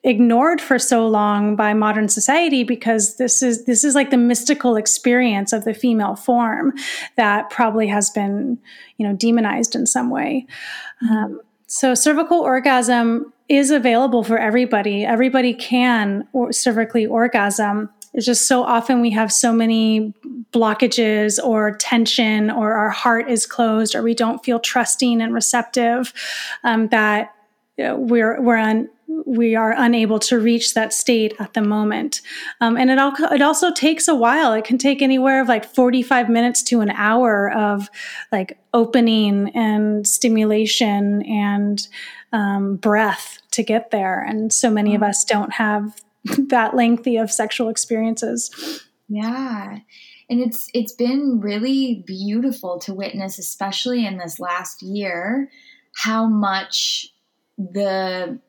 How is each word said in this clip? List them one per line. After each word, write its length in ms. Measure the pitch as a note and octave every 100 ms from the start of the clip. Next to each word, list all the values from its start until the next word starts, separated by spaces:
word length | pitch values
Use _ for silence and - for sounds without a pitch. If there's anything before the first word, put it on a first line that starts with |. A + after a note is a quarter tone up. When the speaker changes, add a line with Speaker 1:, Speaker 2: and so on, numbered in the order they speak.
| C4+
Speaker 1:
ignored 560 | A3 A#3+ A#3 D#4 F4
for 180 | - B3
so 260 | - A#3 A3+
long 520 | G#3+ G#3 G#3 G#3 G#3
by 160 | G#3
modern 340 | G#3+ G#3+ G#3+ G#3
society, 560 | G#3+ A3+ D4+ E4+ C4+
because 540 | A#3+ B3 A#3 A3 G3+ -
this 260 | B3 -
is, 220 | B3+ A3+ -
this 180 | A#3
is, 120 | D4 C#4+
like, 160 | C#4
the 60 | B3+
mystical 600 | A#3+ A#3 - D4 B3 G#3+
experience 720 | G#3+ - B3+ B3 B3 G3+ G3
of 140 | A3 A3
the 80 |
female 420 | G#3+ B3+ A3+ G3+ G3+
form 560 | - A#3+ A3+ - C#4 C4+ - - - -
that 320 | G#3+ G#3 -
probably 360 | - A3+ G#3+ G#3
has 240 | G#3 G3
been, 480 | - G3 G3+ B3 A#3+ - - - -
you 100 | G#3
know, 80 |
demonized 640 | G3 A#3 A#3 G#3+ A3+ A#3 A#3+
in 100 | A3+
some 240 | B3+ B3
way. 380 | C4 - C4 B3+ - - - - -
Speaker 2:
Mm-hmm. 100 | A#3
Speaker 1:
Um, 280 | A3 G#3+ G#3 - _ _
so 280 | - C4 B3
cervical 440 | D4+ D4 D#4+ E4+
orgasm 960 | D4 C4 C4+ B3+ A#3 A#3+ A#3 A#3 - _ -
is 220 | C#4 C4+
available 520 | D4 A#3+ A#3 C4+ A#3
for 140 | G3+ A3+
everybody. 680 | A3+ A#3+ B3 A3+ G3+ G3+
Everybody 500 | G#3+ A3+ C4 C4 B3
can 720 | A#3 - B3 B3 A#3 G3+ G3 -
or-, 220 | C4 A#3+
cervically 520 | A#3 B3+ A3 A3 A#3 G#3+
orgasm. 840 | A3+ A#3+ A#3 G3+ G3 G#3 G#3 G#3+ _ -
It's 120 | - A#3
just 220 | A#3 -
so 160 | B3+
often 380 | B3 A#3 A#3 B3
we 100 | A#3
have 220 | G#3+ G#3+
so 180 | - A#3+
many 640 | A3+ A3+ A3+ A3 A3 G#3+ - C4 B3 A3+
blockages 880 | A#3 A3 G#3+ B3 - A3 G#3+ G#3+ G#3
or 320 | B3+ A3 G#3+ G#3
tension, 760 | - A#3+ A3+ - A3+ G#3+ G#3+
or 220 | A3 G#3+
our 180 | A3 G#3+
heart 400 | F#3+ B3 A3+ B3
is 160 | A3+ -
closed, 500 | - A3+ A3 G#3+ -
or 60 |
we 140 | A3+ A#3
don't 260 | A3+ B3+ -
feel 160 | A#3
trusting 600 | A#3 B3+ A3 - B3 A#3
and 120 | A3+
receptive, 800 | A#3 - A#3+ A#3+ - A#3 A#3+ B3 - - - - -
um, 240 | - A3+ A3
that, 480 | A3+ G#3+ G#3 G#3+ - _ _ _ -
uh, 120 | - -
we're, 440 | B3 A#3+ A3 A#3
we're 160 | A#3+ A3+
un-, 320 | A3 A3 C#4+ _ - D#4+ -
we 300 | A#3 A#3 A3
are 180 | A3 A3+
unable 440 | A#3 A#3 A3 G#3+
to 200 | - B3
reach 360 | A3 A#3 - -
that 180 | A3
state 400 | - - A#3 G#3+ G#3+
at 140 | G3+
the 80 | A#3
moment. 600 | G#3 G#3+ G#3+ A3 D4 - - - - -
Um, 160 | A#3 A#3+
and 140 | C4
it 60 | C4
al-, 180 | C#4 C#4 D#4+
it 100 | C#4+
also 300 | C#4+ D#4 F4+
takes 360 | E4+ D4+ D#4+ -
a 80 | C#4+
while. 380 | A#3 C#4+ C#4+
It 120 | A3 A3
can 120 | A#3+
take 240 | C4+ C#4
anywhere 400 | C4+ C4 C4 C4+
of, 60 | B3
like, 180 | A3+ A3
forty-five 640 | - B3 B3 B3 B3+ A#3
minutes 320 | A#3 A#3+ A#3+
to 180 | - A#3+
an 100 | G#3
hour 600 | - G#3 A#3 B3 G#3 G3+
of, 380 | A3 G#3 G3+ G3+ - - - -
like, 260 | G3+ F#3+ - _
opening 760 | A#3+ A#3 B3 A#3 A3 G#3 G3+ G3+ A#3
and 520 | G#3+ G#3+ G#3+ G#3+ G#3
stimulation 1160 | - A#3+ A3 G#3+ G#3+ G#3+ - A3 G3+ G3+ G#3
and, 640 | G#3 G#3+ G3+ G3+ G3+ G3+ - - - - -
um, 420 | A3 G3+ G3 G3 G3
breath 640 | G#3+ G#3 G#3+ - - - _
to 120 | -
get 280 | A3 A#3+ A3+
there. 300 | G#3 F#3+ F#3
And 320 | - A3 A3
so 160 | - A#3+
many 240 | G#3+ G#3
of 80 | G#3+
Speaker 2:
Mm. 80 | G#3
Speaker 1:
us 140 | G3+ -
don't 280 | G#3 G3+
have 480 | - G#3+ G#3 G#3 - _ _
<laughs> 140 | G#3+ - C4+
that 260 | B3+ A3 B3+
lengthy 420 | A#3 A#3 B3+ A3+
of 140 | A3
sexual 380 | - G#3+ - A3+
experiences. 1120 | A3 - A3 A3+ A3 A3+ A#3+ - - D#4+ D#4 - _ _
Speaker 2:
Yeah. 720 | G#3 A3 B3+ C4 A3 G3 G#3 _ - - - _
And 100 | A#3+
it's, 300 | B3 A#3 - A#3+
it's 180 | A3
been 460 | - A#3+ C4+ C#4+ A#3
really 640 | G#3 G#3 B3 C4+ C4 G#3 F3+
beautiful 720 | F#3+ G3+ A3 C4 - F#3 F3+
to 140 | -
witness, 460 | F#3+ G3 G#3 F#3+ F#3+
especially 640 | F3+ - G3 G3 B3 B3 G#3+
in 120 | F#3
this 220 | F3 -
last 440 | F3+ F3+ F#3 -
year, 640 | F#3 G3+ G3 E3+ F#3+ B3+ C#4 _ - _ _ -
how 320 | A3 A3 A3+
much 800 | G#3+ G3+ F#3+ F3+ - - - - _ _ _ _ -
the 840 | F#3 F#3+ G3 F#3+ F#3 F#3 F3 -